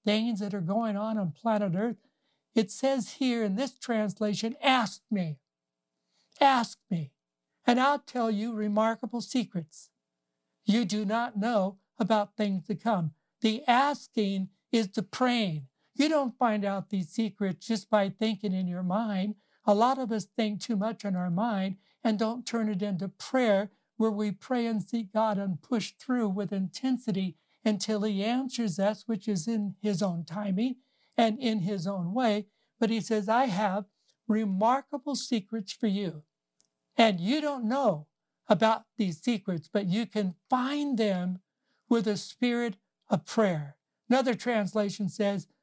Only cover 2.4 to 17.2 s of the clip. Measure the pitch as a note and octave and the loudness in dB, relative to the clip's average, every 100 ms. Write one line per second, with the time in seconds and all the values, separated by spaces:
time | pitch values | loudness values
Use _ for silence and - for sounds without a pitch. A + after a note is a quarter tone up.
2.4 | _ A3+ G#3+ - C4+ C4+ - - C4 A#3 | _ 0 0 0 0 0 -2 -2 0 2
3.4 | G#3+ G3 C#4 - - A3+ G#3 F#3+ G#3+ G3+ | 0 0 -4 -6 -2 0 0 -2 -2 0
4.4 | A3+ B3+ - C4 G#3 - - G3+ E3 C#3+ | -4 0 2 2 2 -6 -4 -2 -2 -6
5.4 | _ _ _ _ _ _ _ _ _ - | _ _ _ _ _ _ _ _ _ 2
6.4 | C4+ B3+ A3+ - - E3+ C#3 _ _ _ | 4 4 0 -6 -6 -4 -6 _ _ _
7.4 | _ _ - A#3+ C4+ C#4+ - B3 A3+ G#3 | _ _ 2 4 4 2 -2 -2 0 0
8.4 | A#3 G#3+ G#3 G#3 A3 A3+ A3 A#3+ - B3+ | -2 -2 0 2 2 0 -6 -8 -2 -2
9.4 | G3+ F3 D3+ - - _ _ _ _ _ | -2 -6 -8 -14 -20 _ _ _ _ _
10.4 | _ _ - A3 F#3+ G#3+ G3+ A3+ A#3+ G#3+ | _ _ 2 2 2 -2 0 -2 -2 -2
11.4 | A3+ A3 F#3+ F#3+ _ - G#3 G#3+ G#3 - | 2 2 2 -4 _ -4 2 2 0 -2
12.4 | G#3 F#3+ - F3+ A#3 F#3+ D#3+ - _ _ | -2 -2 -4 -4 0 0 0 -6 _ _
13.4 | A3 G#3+ - A#3+ C#4+ C#4 - A3+ G3+ G3 | 0 0 4 4 4 0 -6 -2 0 0
14.4 | F#3+ _ - A3+ G3 - - - B3+ A#3+ | -4 _ -2 0 0 -4 -6 0 2 2
15.4 | G3 D3+ C3+ _ _ - D4+ D4+ B3+ - | 0 -2 -8 _ _ 0 2 2 0 0
16.4 | A#3+ G#3+ G3+ G3 F#3+ G3 D#3+ - | 0 2 0 -2 -4 -4 -4 -2